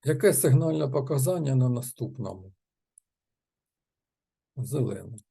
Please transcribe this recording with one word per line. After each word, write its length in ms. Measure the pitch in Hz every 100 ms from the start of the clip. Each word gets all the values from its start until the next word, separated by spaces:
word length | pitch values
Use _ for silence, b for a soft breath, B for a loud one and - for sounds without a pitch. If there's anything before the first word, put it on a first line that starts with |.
Яке 280 | 139 156 208
сигнальне 540 | 147 156 135 165 156 147
показання 640 | 139 135 147 139 180 143
на 140 | 131 127
наступному? 840 | 120 120 - 110 - 95 92 95 _ _ _ _ _ _ _ _ _ _ _ _ _ _ _ _ _ _ _ _ -
Зелене. 640 | 123 139 110 95 98 107 _